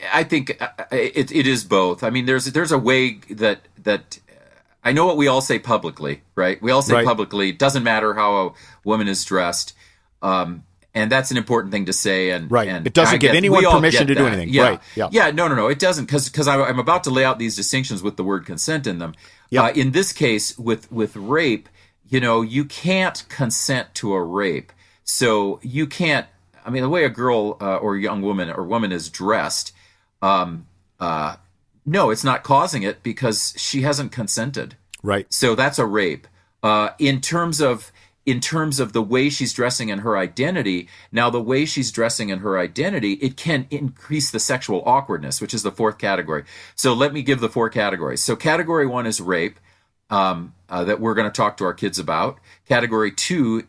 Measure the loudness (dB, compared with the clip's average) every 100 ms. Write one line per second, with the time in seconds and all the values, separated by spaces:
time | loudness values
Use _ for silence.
0 | -2 0 2 0 -2 -6 -8 -10 -4 -2
1 | 0 0 0 2 2 0 2 2 2 0
2 | -2 -2 0 0 0 -2 2 2 4 4
3 | 2 -2 -12 -2 0 0 _ -6 -2 -2
4 | -4 -20 _ -20 _ _ _ _ 0 4
5 | 4 4 4 4 2 -2 0 -2 -2 -6
6 | -8 -8 _ -2 0 0 2 2 4 4
7 | 4 0 -2 -2 -2 2 2 2 2 2
8 | 0 2 2 2 0 -6 -20 -8 -2 0
9 | 0 -2 0 0 0 -2 -8 -14 -20 _
10 | _ _ -2 0 -2 -8 -16 _ _ -2
11 | 2 2 2 -2 0 0 0 -4 -2 -2
12 | 0 0 0 -2 0 0 0 -4 0 4
13 | 4 4 4 4 6 6 8 6 6 4
14 | 4 4 2 2 0 4 4 2 -4 -4
15 | 0 4 4 2 2 2 2 2 2 0
16 | 0 -2 -2 0 2 2 2 0 2 0
17 | 2 2 2 0 -4 -4 -2 -2 -2 -4
18 | -6 -4 -2 -4 -6 -6 -4 -4 -4 -6
19 | -8 -12 -20 _ _ 2 2 2 2 2
20 | 0 0 0 0 -2 -6 -4 -4 -4 -4
21 | -4 -4 -2 0 0 -2 -6 _ _ _
22 | _ -2 2 2 0 -2 -4 -4 -2 0
23 | 0 -4 -10 -4 -2 -2 -2 -4 -4 -8
24 | -4 -2 -2 -2 -2 -4 -8 _ _ _
25 | -6 0 2 2 0 -4 -6 -4 -4 -2
26 | 0 0 -4 _ _ _ -8 -4 0 2
27 | 0 0 0 2 0 -4 -4 -2 -2 -2
28 | -2 -2 -2 -2 -4 -6 -4 -2 -2 -4
29 | -8 -6 -2 0 -2 -6 -8 -14 _ _
30 | _ _ 0 2 0 -6 -14 _ _ _
31 | -6 -4 -6 -8 _ _ _ _ -2 2
32 | 2 2 0 -2 2 2 2 0 -4 -4
33 | -6 -2 -2 0 -4 -6 -6 -2 0 -2
34 | -4 -6 -4 -4 -4 -6 -10 -14 _ -8
35 | -2 -2 -2 0 2 2 2 0 0 0
36 | 0 -2 -12 _ _ _ 2 2 0 0
37 | 0 0 -2 -2 0 0 0 0 -6 -20
38 | _ _ -2 -2 -2 -2 0 -2 -2 -2
39 | 0 2 2 0 -4 -2 -2 -2 -4 -4
40 | -2 -2 -2 -2 -2 -2 -2 -4 -6 -18
41 | -6 0 2 0 0 0 0 -2 -4 -2
42 | -2 -2 -4 -4 -2 -2 -2 -2 -2 -2
43 | -2 -2 -4 -4 -2 -2 -2 -6 -6 -8
44 | -6 -4 -2 -4 -2 -4 -2 -2 2 2
45 | 2 -6 -6 -6 -6 -4 -6 -2 -2 -2
46 | -2 -2 -4 -6 -8 -18 -14 -2 0 2
47 | 0 0 0 0 0 0 -2 0 -2 -2
48 | -4 -4 -2 -2 0 0 0 0 0 -2
49 | -4 -4 -2 -2 -2 -6 _ _ _ _
50 | _ 0 0 -2 -8 -16 _ -4 -2 0
51 | 0 0 -2 -2 -2 -2 -4 -4 -4 -4
52 | -4 -2 -4 -6 _ _ -2 0 2 0
53 | 0 -2 -2 0 0 0